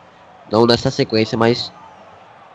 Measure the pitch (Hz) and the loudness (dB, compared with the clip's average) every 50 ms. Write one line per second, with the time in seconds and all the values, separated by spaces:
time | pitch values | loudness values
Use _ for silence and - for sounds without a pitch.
0 | - - - _ - - - - - - 104 110 120 117 117 117 - 135 - - | -20 -20 -20 _ -20 -20 -20 -20 -10 -2 0 2 2 4 2 0 -2 -4 -4 -2
1 | 135 - 113 110 110 - - 110 113 117 123 - - - - - - - - - | -4 -2 -2 -2 -2 -2 0 0 2 2 0 0 -4 -12 -16 -20 -20 -20 -20 -20
2 | - - - - - - - - - - - | -20 -20 -20 -20 -20 -20 -20 -20 -20 -20 -20